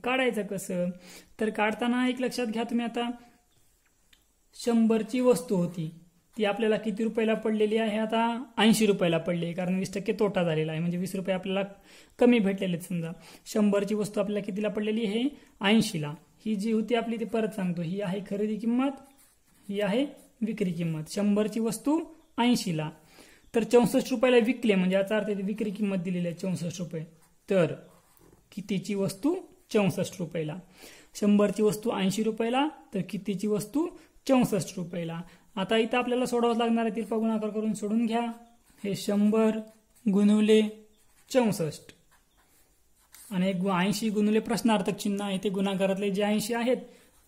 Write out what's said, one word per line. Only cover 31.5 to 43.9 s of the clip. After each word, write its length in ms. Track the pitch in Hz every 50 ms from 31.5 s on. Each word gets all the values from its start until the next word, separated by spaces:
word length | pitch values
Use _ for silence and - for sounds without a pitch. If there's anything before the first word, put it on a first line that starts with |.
| 190 - 214
वस्तू 280 | 214 208 208 - 226
ऐंशी 320 | - 196 190 190 190 220 214
रुपयाला, 440 | 220 220 - 226 226 247 262 285 311 - - - _ -
तर 80 | 196 185 -
कितीची 380 | 214 185 - 220 196 180 -
वस्तू, 400 | 208 214 202 - - - 285 339 349 - - - _ _ - _
चौसष्ट 500 | - 262 254 240 - 220 190 - - -
रुपयाला. 420 | 185 175 170 - 175 165 165 165 165 175 - - - _ _ _
आता 220 | 196 190 185 226
इथं 200 | 226 240 233 -
आपल्याला 280 | 247 240 233 247 247 254
सोडावंच 320 | 240 240 240 233 240 233
लागणार 280 | 226 240 226 226 226 226
आहे, 100 | 226 208
तिरपा 220 | 233 214 185 233
गुणाकार 320 | 220 220 226 226 214 214 214
करून 240 | 202 220 214 220 202
सोडून 320 | - 208 202 220 226 240
घ्या. 160 | 214 226 240 240 233 226 - - - - _ _ _ _ _ -
हे 120 | 202 185
शंभर 600 | - - - 202 208 208 214 208 220 220 220 220 220 214 - - _ _ _ _ _ _
गुणुले 560 | 226 185 202 208 202 214 214 214 208 214 220 214 214 - - - _ _ _ _ _ _ _ _ _
चौसष्ट, 600 | - 262 240 214 - - 165 147 - - - - - _ _ _ _ _ _ _ _ _ _ _ _ _ _ _ _ _ _ _ _ _ _ _ - - - -
आणि 220 | 202 180 185 190 196
गु-, 180 | 175 185 196
ऐंशी 380 | 185 175 185 208